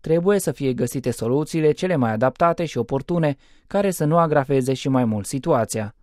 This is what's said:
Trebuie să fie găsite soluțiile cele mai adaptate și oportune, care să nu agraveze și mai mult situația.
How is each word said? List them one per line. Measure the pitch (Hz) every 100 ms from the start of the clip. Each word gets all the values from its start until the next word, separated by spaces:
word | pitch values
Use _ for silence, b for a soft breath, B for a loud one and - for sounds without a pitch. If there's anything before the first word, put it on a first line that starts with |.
Trebuie | - 165 175 202
să | 175
fie | 135 139
găsite | 127 123 - 123
soluțiile | 117 113 135 151 165 151
cele | 151 185 165
mai | 117
adaptate | 110 131 - 170 165
și | 165 -
oportune, | 117 139 - 175 156 139 b b b
care | 196 202
să | 175
nu | 151 170
agraveze | 165 147 131 139 131
și | 131 143
mai | 135
mult | 120 107 98
situația. | 139 147 139 110 110 104 -